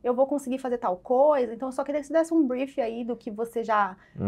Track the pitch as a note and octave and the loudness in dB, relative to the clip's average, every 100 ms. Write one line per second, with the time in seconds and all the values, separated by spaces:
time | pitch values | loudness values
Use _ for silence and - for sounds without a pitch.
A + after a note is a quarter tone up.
0 | A#3+ B3 C4+ C#4+ C4+ C4 C4 A#3+ G3+ F3+ | -2 2 2 0 -2 -6 -4 -2 -2 -4
1 | - B3+ D4 D4 A#3+ A#3 C4 C4 C#4 D4 | 0 4 6 4 0 -4 -6 -4 -4 -4
2 | C#4+ D#4+ E4 E4 C4+ B3+ C4+ - A3+ A3+ | 0 0 2 4 2 0 -4 -2 -4 -4
3 | A#3+ A#3 A#3+ G#3 A3+ A#3 A3 G#3+ G3 F#3+ | -6 -6 -6 -6 -4 -4 0 2 2 -2
4 | _ - | _ -4